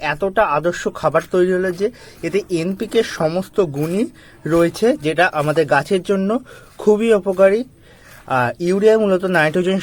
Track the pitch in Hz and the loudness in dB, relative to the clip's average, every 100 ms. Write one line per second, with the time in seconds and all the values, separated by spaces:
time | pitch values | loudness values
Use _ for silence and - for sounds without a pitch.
0 | 151 147 196 208 190 147 170 170 208 - | -4 -4 -2 0 0 0 -2 -2 -8 -2
1 | 156 156 165 185 180 185 185 175 208 - | 0 0 0 0 2 0 -2 -2 -6 -6
2 | - - 165 196 - 170 175 190 226 233 | -20 -10 -4 -4 -4 -4 -4 -6 -2 -2
3 | 226 - 160 175 185 - 175 139 160 190 | -2 -2 -2 -2 -4 -2 -2 -2 -4 -2
4 | 294 - - - 151 170 170 170 226 294 | -4 -8 -20 -12 -2 2 2 2 0 0
5 | 147 160 180 151 147 151 147 143 143 190 | -2 0 0 0 0 0 2 0 0 -4
6 | 185 196 190 247 - - - - 214 208 | 0 -2 0 -4 -6 -20 -20 -2 2 2
7 | 226 208 196 185 196 214 254 - - - | 4 2 2 4 4 4 -4 -14 -20 -20
8 | - - - 131 120 - 175 196 214 220 | -20 -18 -4 -2 0 -2 -2 2 4 4
9 | 208 180 185 175 156 180 180 190 | 2 0 0 2 2 0 0 -2